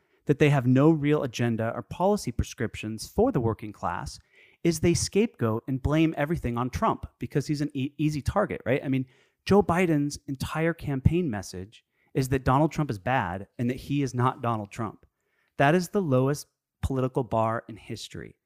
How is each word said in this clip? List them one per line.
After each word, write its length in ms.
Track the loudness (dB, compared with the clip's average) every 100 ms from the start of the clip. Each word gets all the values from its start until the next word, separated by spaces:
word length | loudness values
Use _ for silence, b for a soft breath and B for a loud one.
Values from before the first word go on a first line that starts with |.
| _ _ -2
that 140 | 2
they 100 | 4
have 180 | 4 4
no 220 | 6 6
real 340 | 4 2 0
agenda 480 | -2 -2 -2 0 -2
or 80 | -4
policy 480 | -10 -2 0 0 -4
prescriptions 760 | -6 -8 -6 -8 -6 -10 -10 -8
for 240 | 0 0
the 80 | 2
working 320 | -2 -2 -8
class 480 | -8 -6 -6 -8 -14 b b b b
is 200 | -2 0
they 120 | 2
scapegoat 680 | 2 0 0 0 0 -2 -2 -2
and 120 | -4
blame 320 | 0 2 2 2
everything 400 | -2 -2 -2 -2
on 120 | -2
Trump 380 | 0 0 -2 -6 -12
because 300 | -4 -2 -2
he's 140 | -2
an 100 | -2
e-, 200 | -2 -4 0
easy 240 | -2 0
target, 380 | -2 0 -2 -2 -2
right? 160 | -2
I 60 | 0
mean, 160 | -2 -2 _ _ _ 2
Joe 180 | 4
Biden's 560 | 4 2 2 2 0 -4 -10
entire 460 | -6 -6 -2 -2
campaign 580 | -2 -4 2 4 4 0
message 540 | -4 -6 -12 -14 -18 _ _ _
is 140 | -4 0
that 160 | 0
Donald 300 | 4 4 4
Trump 180 | 0 -4
is 80 | -2
bad 480 | 0 0 0 -4 -10 -4
and 120 | -2
that 80 | -2
he 260 | -4 -2
is 100 | -2
not 280 | 0 0 0
Donald 280 | -4 -4 -6
Trump. 360 | -8 -10 -10 _ _ _ _ _ 2
That 180 | 4 4
is 120 | 2
the 140 | -2
lowest 460 | 2 2 2 -2 -8 _ _ _
political 420 | -4 -2 0 -2
bar 400 | -2 0 0 -2 -8
in 80 | -16
history, 580 | -14 -14 -12 -14 -16 -18